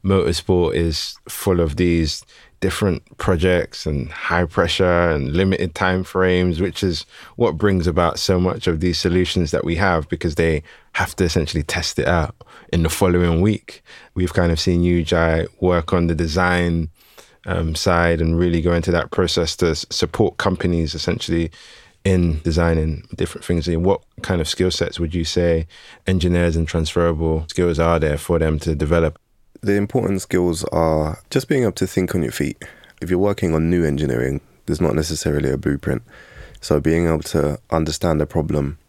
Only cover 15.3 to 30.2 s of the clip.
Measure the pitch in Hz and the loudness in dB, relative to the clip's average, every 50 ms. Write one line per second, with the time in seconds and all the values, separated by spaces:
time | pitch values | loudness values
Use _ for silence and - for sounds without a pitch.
15.3 | 80 80 82 - _ _ 92 90 90 85 82 - - 90 85 82 82 76 85 80 | 2 0 -2 -4 _ _ 0 2 2 2 0 0 0 0 2 0 0 0 -2 -2
16.3 | 76 92 90 90 90 87 87 87 85 82 82 80 - _ _ _ _ - - _ | 0 0 2 2 2 2 0 0 0 -2 -4 -6 -8 _ _ _ _ -20 -20 _
17.3 | _ _ _ - 90 87 82 80 80 - - 98 87 87 85 85 85 80 80 82 | _ _ _ -6 -4 -4 -2 -4 -4 -2 0 2 2 4 4 2 2 2 2 2
18.3 | 82 85 90 87 85 85 78 87 85 85 85 - 87 85 - - - - 92 85 | 2 2 2 2 2 2 2 2 0 0 0 0 0 0 0 -2 -2 0 0 0
19.3 | - - 85 80 - - 90 85 80 - - _ - - - 80 - - 113 78 | 0 -2 -2 -2 -2 0 0 0 0 -2 -6 _ -4 -4 -4 -4 0 0 0 0
20.3 | - - - 101 92 - - 87 87 85 82 78 - - - - 87 85 - - | 0 -2 -2 -2 -2 0 -2 -2 0 0 -2 -2 -4 -6 -4 -4 -4 -4 -4 -4
21.3 | 85 85 82 80 - - - - - - - - _ _ _ 98 92 90 87 85 | -2 -2 -2 -4 -8 -14 -20 -20 -20 -20 -20 -20 _ _ _ 2 2 4 4 2
22.3 | 80 78 - 85 78 82 85 85 82 80 78 78 78 - - - - - - - | 0 -2 -2 -2 0 2 2 2 2 2 0 -2 -4 -6 -10 -16 -6 -6 -6 -6
23.3 | - - - - 87 85 73 87 85 82 87 95 98 - _ _ _ - - - | -6 -14 -6 -2 -2 -2 0 -2 -2 0 2 2 0 0 _ _ _ -14 -4 -2
24.3 | 95 85 78 - - - 92 92 - - 85 85 - - 85 80 85 90 80 80 | -2 -2 -2 -4 -2 0 0 0 0 -2 -4 -4 -4 -6 -6 -4 -2 -4 -4 -2
25.3 | - 90 87 85 82 80 80 - - - - - - - _ - 92 92 80 90 | 0 0 2 2 2 0 -2 -6 -10 -20 -20 -20 -20 -10 _ 0 0 2 2 2
26.3 | 87 87 87 85 80 82 82 82 - 85 80 76 - 87 85 85 82 78 82 80 | 2 4 2 2 2 0 -2 0 -2 -2 -2 0 0 2 2 2 0 0 0 0
27.3 | 80 80 80 - - - 90 87 82 73 85 82 85 82 76 76 73 73 - - | 0 -2 -2 -4 -2 0 0 2 2 2 2 4 4 2 2 0 -2 -2 -2 -2
28.3 | 87 82 80 80 78 73 - 82 80 73 78 73 82 85 82 78 78 _ _ _ | 0 2 2 0 0 -2 -2 -4 -2 -2 0 2 2 2 2 0 -2 _ _ _
29.3 | _ _ _ _ _ - - 104 101 101 101 104 - 127 110 - 98 95 | _ _ _ _ _ -8 -6 -2 -2 -2 -2 0 -2 -2 0 0 -2 -4